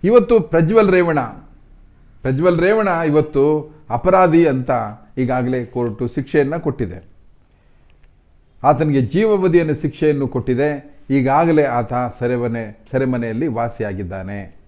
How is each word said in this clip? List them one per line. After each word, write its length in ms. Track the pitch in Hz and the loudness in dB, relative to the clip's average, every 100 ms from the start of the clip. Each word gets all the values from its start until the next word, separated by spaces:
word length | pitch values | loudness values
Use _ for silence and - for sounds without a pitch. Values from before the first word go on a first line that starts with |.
ಇವತ್ತು 360 | 180 240 196 233 | 6 4 6 2
ಪ್ರಜ್ವಲ್ 500 | - 165 165 220 208 | 2 0 4 4 4
ರೇವಣ್ಣ, 300 | 185 175 151 117 104 - - - - - _ - - | 2 2 -2 -4 -12 -20 -20 -20 -20 -20 _ -20 -8
ಪ್ರಜ್ವಲ್ 380 | 131 131 175 165 | -4 0 2 2
ರೇವಣ್ಣ 280 | 180 220 208 170 165 | 2 2 0 0 0
ಇವತ್ತು 680 | 151 151 139 143 151 147 - - | 0 0 0 2 0 -4 -20 -8
ಅಪರಾಧಿ 560 | 117 185 190 180 165 165 | -2 2 4 6 4 4
ಅಂತ 240 | 131 127 123 110 107 - - | 0 -2 -4 -4 -12 -16 -6
ಈಗಾಗಲೇ 460 | 127 127 123 127 | -2 -2 -2 -4
ಕೋರ್ಟು 440 | 120 123 120 107 123 | -6 -4 -4 -4 -6
ಶಿಕ್ಷೆಯನ್ನ 480 | - 127 156 139 151 | -6 -2 0 0 -2
ಕೊಟ್ಟಿದೆ. 480 | 151 - 104 85 - - - _ _ _ _ _ _ _ _ _ _ _ _ _ | -6 -6 -8 -10 -20 -20 -20 _ _ _ _ _ _ _ _ _ _ _ _ _
ಆತನಿಗೆ 360 | 135 135 156 139 | 0 2 2 0
ಜೀವಾವಧಿಯನ್ನು 760 | 120 170 220 202 185 170 160 | 0 0 2 2 2 2 2
ಶಿಕ್ಷೆಯನ್ನು 540 | 151 151 - 156 143 135 | -4 -6 -2 0 0 -2
ಕೊಟ್ಟಿದೆ. 720 | 131 117 123 147 143 - - - | -4 -4 -2 -2 -4 -12 -20 -4
ಈಗಾಗಲೇ 540 | 139 131 143 170 156 | -2 2 2 2 2
ಆತ 280 | 143 120 110 123 120 - | 2 -2 -2 -4 -6 -4
ಸೆರೆಮನೆ-, 720 | 120 123 120 117 110 104 - | -4 -2 -4 -6 -8 -14 -6
ಸೆರೆಮನೆಯಲ್ಲಿ 560 | 131 131 127 117 113 156 | -4 -2 -2 -4 -4 -4
ವಾಸಿಯಾಗಿದ್ದಾನೆ 1080 | 113 117 - 107 98 92 95 95 101 92 - | -4 -6 -6 -8 -6 -8 -10 -10 -12 -14 -20